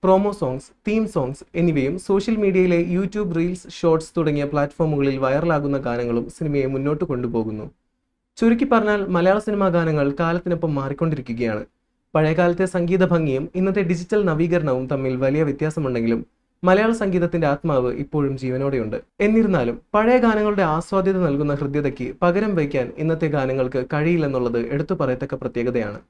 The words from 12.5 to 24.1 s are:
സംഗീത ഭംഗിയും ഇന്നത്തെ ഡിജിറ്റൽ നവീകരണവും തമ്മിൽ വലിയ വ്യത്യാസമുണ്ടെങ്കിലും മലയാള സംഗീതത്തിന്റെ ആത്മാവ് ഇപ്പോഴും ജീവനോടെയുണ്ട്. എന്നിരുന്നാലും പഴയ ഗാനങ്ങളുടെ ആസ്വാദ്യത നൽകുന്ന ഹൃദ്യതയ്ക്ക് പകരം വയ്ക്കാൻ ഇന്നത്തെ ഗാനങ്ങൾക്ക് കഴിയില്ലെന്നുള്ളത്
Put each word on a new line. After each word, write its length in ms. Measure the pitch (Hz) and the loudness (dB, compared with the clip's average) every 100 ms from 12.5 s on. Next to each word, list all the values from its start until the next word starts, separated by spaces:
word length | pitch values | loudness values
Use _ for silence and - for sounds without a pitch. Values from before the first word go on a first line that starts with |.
| 175 185 185 | 2 0 0
സംഗീത 280 | 170 185 180 | 0 2 4
ഭംഗിയും 320 | 170 156 131 151 | 2 2 -2 -4
ഇന്നത്തെ 280 | 180 190 190 175 | -2 0 0 0
ഡിജിറ്റൽ 320 | 175 175 214 196 | -2 0 0 0
നവീകരണവും 560 | 156 170 175 156 127 131 | 0 2 0 0 -2 -2
തമ്മിൽ 240 | 139 131 127 | -2 -2 0
വലിയ 180 | 131 143 151 | 0 2 0
വ്യത്യാസമുണ്ടെങ്കിലും 720 | 139 156 156 139 120 117 117 - _ _ _ | -2 -4 -2 -2 0 0 0 -4 _ _ _
മലയാള 300 | 180 190 220 226 | 2 4 4 0
സംഗീതത്തിന്റെ 480 | 202 180 170 175 156 | 0 0 0 0 0
ആത്മാവ് 380 | 143 170 139 123 123 | 0 0 0 0 -4
ഇപ്പോഴും 320 | 143 156 143 135 | -4 -2 -2 -2
ജീവനോടെയുണ്ട്. 560 | 131 127 139 135 110 - - _ | -4 -2 -2 -2 -4 -6 -10 _
എന്നിരുന്നാലും 520 | 202 220 220 175 120 117 _ | 2 4 4 2 0 -4 _
പഴയ 220 | 208 226 254 | 0 4 4
ഗാനങ്ങളുടെ 400 | 233 214 214 202 175 | 4 2 2 2 0
ആസ്വാദ്യത 440 | 156 175 196 185 190 | 0 0 0 2 2
നൽകുന്ന 280 | 175 143 147 143 | 0 0 0 -2
ഹൃദ്യതയ്ക്ക് 460 | 143 143 143 - 123 - | -2 -2 -2 -4 -8 0
പകരം 300 | 175 175 220 180 | 0 2 0 0
വയ്ക്കാൻ 280 | 147 139 120 - | 0 -2 -4 -4
ഇന്നത്തെ 260 | 156 160 160 143 | -2 0 0 0
ഗാനങ്ങൾക്ക് 440 | 131 131 127 131 127 | -2 0 -2 -2 -2
കഴിയില്ലെന്നുള്ളത് 680 | 147 156 | -2 2